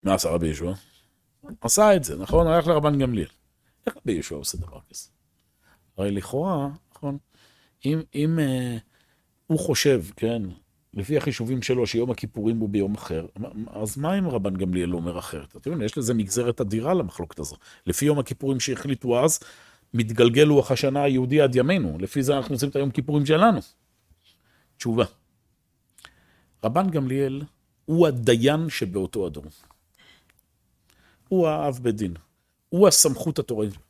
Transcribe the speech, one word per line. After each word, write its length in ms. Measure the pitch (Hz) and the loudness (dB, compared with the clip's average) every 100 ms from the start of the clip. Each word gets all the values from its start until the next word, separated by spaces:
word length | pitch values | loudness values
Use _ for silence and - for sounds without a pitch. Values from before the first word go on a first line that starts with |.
מה 120 | 98 | 2
עשה 140 | 95 98 | 0 2
רבי 200 | 85 82 | 0 -2
ישוע? 260 | 76 87 101 _ _ _ _ _ _ - - | -4 -6 -8 _ _ _ _ _ _ -20 -10
עשה 360 | 117 - 214 190 | -2 4 6 4
את 80 | |
זה, 120 | 131 76 | 2 -8
נכון? 300 | 95 160 165 | 0 2 4
הלך 200 | 165 156 | 2 4
לרבן 320 | 156 147 143 | 2 2 2
גמליאל. 300 | 131 113 78 _ _ _ _ _ - | 0 -2 -4 _ _ _ _ _ -10
איך 100 | - | -6
רבי 160 | - | -4
ישוע 260 | 87 - 76 | -4 -4 -8
עושה 200 | 71 85 | -8 -8
דבר 200 | 85 - _ | -12 -14 _
כזה? 180 | - - _ _ _ _ _ _ _ _ - | -20 -20 _ _ _ _ _ _ _ _ -6
הרי 120 | 101 | -4
לכאורה, 580 | 101 90 131 180 165 143 143 _ | -4 -4 -4 -2 -2 -4 -8 _
נכון? 240 | - 143 139 _ _ _ _ _ _ | -12 -10 -10 _ _ _ _ _ _
אם, 160 | 135 160 160 | -2 -2 -4
אם, 240 | 143 156 165 | -2 0 2
אה, 380 | 147 127 123 117 _ _ _ _ _ _ _ | 0 0 -2 -6 _ _ _ _ _ _ _
הוא 120 | 160 | -2
חושב, 440 | - 139 147 127 80 - | 0 0 2 2 0 -6
כן, 260 | 110 117 98 92 _ _ _ | -4 -4 -6 -12 _ _ _
לפי 220 | 101 98 147 | -10 -2 -2
החישובים 460 | 143 120 113 131 | -2 -6 -4 -4
שלו, 240 | 110 127 113 | -2 0 0
שיום 240 | 113 120 | 0 -2
הכיפורים 480 | 117 113 - 107 113 | -4 -8 -4 -2 0
הוא 100 | 110 | 0
ביום 260 | 104 98 | 0 0
אחר, 320 | 101 - 80 85 - | -2 -6 -8 -8 -12
מה, 120 | 110 107 110 | -12 -10 -12
אז 280 | 104 107 135 | -8 -8 -4
מה 200 | 151 196 | -2 0
אם 100 | 180 | 0
רבן 280 | 123 98 95 | -2 -2 -2
גמליאל 380 | 95 90 87 | -2 0 0
אומר 240 | 87 82 87 | -2 -4 -6
אחרת? 380 | - 76 71 - | -10 -12 -14 -12
אתם 140 | - | -6
יודעים, 160 | 165 110 | -4 -4
יש 120 | - | -2
לזה 160 | 117 | -2
נגזרת 460 | 117 98 113 120 117 | 0 0 0 -2 -2
אדירה 340 | 110 110 131 | -2 -2 0
למחלוקת 440 | 185 107 - 80 - | 0 -2 -6 -12 -8
הזו. 180 | 73 - - - - | -12 -12 -20 -16 -6
לפי 180 | 87 | 0
יום 140 | 143 147 | 2 0
הכיפורים 420 | 123 - 139 135 | -2 -4 -4 -2
שהחליטו 640 | 127 123 143 131 127 120 | -2 -6 -4 -4 0 2
אז, 160 | 156 - - - - _ _ | 2 0 -6 -20 -20 _ _
מתגלגל 480 | 117 110 113 120 120 | -2 -2 4 6 8
לוח 280 | 151 143 - | 6 6 4
השנה 320 | 127 139 139 | 0 0 2
היהודי 380 | 143 131 127 147 | 2 2 2 4
עד 160 | 143 127 | 4 4
ימינו. 420 | 123 185 98 78 | 2 2 0 -4
לפי 240 | 95 143 | -4 -2
זה 140 | 131 139 | 0 0
אנחנו 180 | 117 | -2
עושים 140 | 131 143 | -2 -2
את 80 | 139 | -2
היום 140 | 139 | -2
כיפורים 360 | 127 135 147 143 | -2 0 0 2
שלנו. 340 | 156 220 160 - _ _ _ _ _ _ _ _ _ _ _ | 4 4 4 -4 _ _ _ _ _ _ _ _ _ _ _
תשובה. 280 | 120 113 104 _ _ _ _ _ _ _ _ _ - _ _ _ _ _ | -2 0 0 _ _ _ _ _ _ _ _ _ -20 _ _ _ _ _
רבן 260 | 107 139 190 | -2 0 0
גמליאל 520 | 156 135 135 139 135 147 _ _ _ | 0 -2 -2 -2 -4 -12 _ _ _
הוא 220 | - 160 165 | -2 2 2
הדיין 600 | 127 113 120 127 156 165 | 2 2 4 4 2 -2
שבאותו 580 | - 104 95 95 110 90 | -4 -4 -4 -4 -4 -6
הדור. 180 | 76 73 - _ _ _ _ _ _ _ _ _ _ _ _ _ _ _ _ _ | -6 -16 -20 _ _ _ _ _ _ _ _ _ _ _ _ _ _ _ _ _
הוא 200 | 190 165 | 2 2
האב 300 | 156 147 123 | 2 -2 -2
בית 120 | 123 107 | -2 0
דין. 180 | 101 82 _ _ _ _ _ | -4 -6 _ _ _ _ _
הוא 200 | 170 196 | 6 6
הסמכות 500 | - 156 123 165 151 | 8 4 2 -4 -4
התורנית. 360 | - 110 107 95 | -4 -2 -2 -4